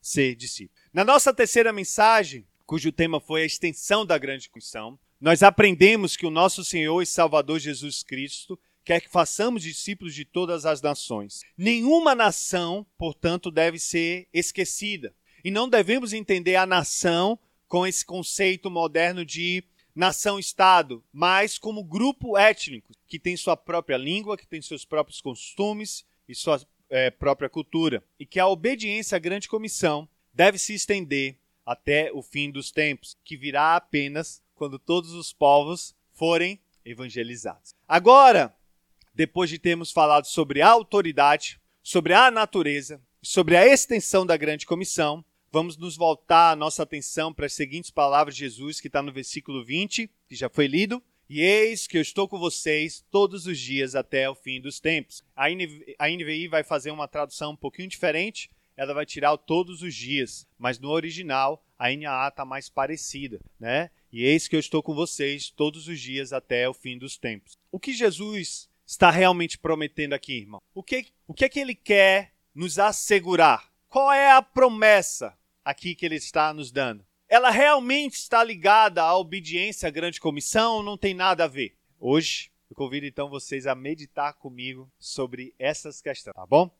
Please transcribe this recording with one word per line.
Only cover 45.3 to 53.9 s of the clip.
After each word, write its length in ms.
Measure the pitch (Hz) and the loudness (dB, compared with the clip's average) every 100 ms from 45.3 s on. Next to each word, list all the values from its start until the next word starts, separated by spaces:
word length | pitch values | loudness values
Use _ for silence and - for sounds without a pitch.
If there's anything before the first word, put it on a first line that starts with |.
| _ _ | _ _
vamos 260 | 156 170 156 | -4 -4 -8
nos 200 | 175 156 | -14 -2
voltar 540 | 170 151 _ 165 170 | 0 0 _ 6 6
a 60 | 156 | 4
nossa 260 | 151 - | -2 -4
atenção 500 | 156 151 - - 160 | -8 -8 -10 -6 -6
para 140 | 156 143 | -6 -8
as 60 | |
seguintes 380 | - 143 151 170 | -6 -8 -8 -8
palavras 440 | - 143 143 147 | 0 2 4 2
de 60 | 131 | -2
Jesus, 400 | 139 110 143 151 | -12 -10 -12 -12
que 100 | 143 | -6
tá 100 | 143 | -6
no 120 | 143 | -6
versículo 520 | 131 131 - - 135 | -12 -12 -14 -12 -12
vinte, 460 | 117 151 202 - 226 _ _ | -8 -6 -4 -6 -8 _ _
que 60 | |
já 140 | 127 127 | -10 -6
foi 180 | - 143 | 0 0
lido. 360 | 147 202 247 _ _ _ | 0 -2 -4 _ _ _
"E 120 | 147 | -2
eis 460 | 175 208 220 226 - | 2 4 2 -2 -4
que 100 | 170 | -2
eu 60 | |
estou 260 | 156 - 196 | -2 -4 -4
com 100 | 196 | -4
vocês 640 | 170 - 160 151 156 - _ | -6 -4 -4 -2 -4 -10 _
todos 360 | 202 196 190 170 | 0 0 -2 -8
os 120 | 160 | -8
dias 360 | 123 135 131 | -6 -4 -2